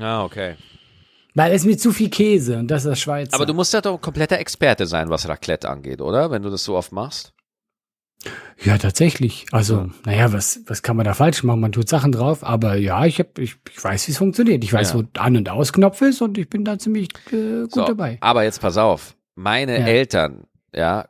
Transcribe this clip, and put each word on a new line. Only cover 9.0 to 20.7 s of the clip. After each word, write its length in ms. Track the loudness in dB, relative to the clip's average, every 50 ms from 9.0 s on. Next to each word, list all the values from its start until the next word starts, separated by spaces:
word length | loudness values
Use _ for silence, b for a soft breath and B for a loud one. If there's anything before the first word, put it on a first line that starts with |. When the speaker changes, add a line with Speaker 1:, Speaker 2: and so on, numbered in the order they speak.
| 2 2 4 2 -2 -2 -2 -6 -8 -2
Speaker 2:
Also, 240 | 0 0 2 2 0
Speaker 1:
Ja. 120 | 0 0 -4 -8 -8 -6
Speaker 2:
naja, 280 | -2 2 2 4 2
was, 280 | 2 0 -2 -4 -6 -8 -8
was 160 | -10 -10 -6
kann 140 | -4 -2 0
man 80 | 0 0
da 100 | 0 2
falsch 300 | 4 4 2 4 2 0
machen? 160 | 2 2 2
Man 100 | 2 0
tut 180 | 0 0 0 2
Sachen 220 | 2 2 2 2
drauf, 320 | 2 2 0 0 0 -2
aber 320 | -2 -2 0 0 2 2 2
ja, 320 | 2 0 0 2 2 2
ich 140 | 2 2 0
hab, 180 | -2 -4 _ -8
ich, 160 | -8 -8 -8 _ _ -20
ich 120 | -16 -8 -6
weiß, 240 | -4 -4 -2 -2 -4
wie's 100 | -2 0
funktioniert. 460 | 0 0 2 2 4 4 4 2 2
Ich 80 | 0
weiß, 220 | 2 2 2 2 2
Speaker 1:
Ja. 40 | 0
Speaker 2:
wo 40 | -2 -4 -4 -2
An- 160 | 2 4 4
und 120 | 4 2 0
Ausknopf 520 | -2 -2 -2 0 4 4 4 4 4 2
ist 180 | 2 2 2 2
und 160 | -2 -2 -2
ich 140 | -4 -6 -4
bin 140 | -4 -4 -2
da 140 | -4 -4 -4
ziemlich, 300 | -4 -2 -2 -2 -4 -6 -8 -16 -12 -6
äh, 320 | -4 -4 -4 -4 -4 -4
gut 100 | -6 -4
Speaker 1:
So, 120 | -2 0 0
Speaker 2:
dabei. 340 | 0 0 -2 -4 -4 -4 0
Speaker 1:
aber 220 | 0 2 4 4
jetzt 180 | 2 2 0 -2
pass 160 | -4 -2 2
auf. 380 | 2 2 2 2 0 -4 -12 -20 _ _ _ _
Meine 420 | -6 -2 -2 0 0 0 0 0 0
Speaker 2:
Ja. 80 | 2
Speaker 1:
Eltern, 580 | 4 4 2 2 2 0 0 0 -2 -4 -10 -18 _ _ _ _ _